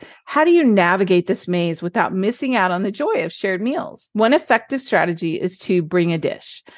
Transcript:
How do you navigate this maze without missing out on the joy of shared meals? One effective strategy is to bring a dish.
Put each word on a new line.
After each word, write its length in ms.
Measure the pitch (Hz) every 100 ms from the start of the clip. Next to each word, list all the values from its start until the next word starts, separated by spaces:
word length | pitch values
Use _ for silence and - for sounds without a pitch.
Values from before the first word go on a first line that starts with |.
| - - -
How 180 | 294
do 80 | 320
you 140 | 339 269
navigate 640 | 196 175 185 190 180 175
this 200 | - -
maze 340 | 175 170 160
without 320 | 175 220 151
missing 440 | 185 202 247 269 240
out 140 | 185
on 120 | 180
the 80 | 202
joy 320 | 220 302 440
of 80 | 165
shared 300 | - 196 185
meals? 480 | 226 320 - - -
One 220 | 208 226
effective 480 | 302 - 233 - 269
strategy 580 | - 190 180 170 170 156
is 180 | 180 -
to 220 | - 180
bring 300 | 160 180 170
a 60 | 165
dish. 440 | 143 - - - -